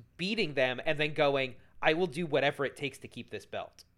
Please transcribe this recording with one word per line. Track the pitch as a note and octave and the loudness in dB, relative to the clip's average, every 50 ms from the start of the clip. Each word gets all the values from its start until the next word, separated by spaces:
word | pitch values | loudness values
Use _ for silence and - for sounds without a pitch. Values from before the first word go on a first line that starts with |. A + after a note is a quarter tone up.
| - _ _ | -20 _ _
beating | - F3 G3 A3+ A3 F#3 D3+ C3+ | -6 -4 -2 0 -2 -2 0 2
them | C#3 B2+ B2+ B2 B2+ - | 2 2 2 0 -2 -2
and | D#3+ D3+ C#3+ | -2 0 0
then | D3+ D3+ C#3+ | 0 -2 2
going, | D3+ D3 C#3+ C#3 C3+ C3 B2 - - _ _ _ - | 2 4 4 4 2 0 -2 -6 -14 _ _ _ 0
"I | C#3 D#3+ D#3+ | 2 2 4
will | E3+ F#3 E3 | 4 0 -2
do | C#3 F3 F3 | -2 -6 -4
whatever | C#3+ D3 C3 C3+ D3 C#3+ - C#3 | 0 2 2 2 2 0 0 -4
it | A2+ - | -4 -4
takes | - C#3+ C3 - - | -6 -8 -8 -8 -10
to | - A2+ | -18 -14
keep | - A#2+ - - | -14 -14 -12 -10
this | A2+ G2 - | -12 -12 -10
belt." | - A2 F#2+ F2+ - _ - - _ _ | -8 -8 -8 -8 -10 _ -20 -20 _ _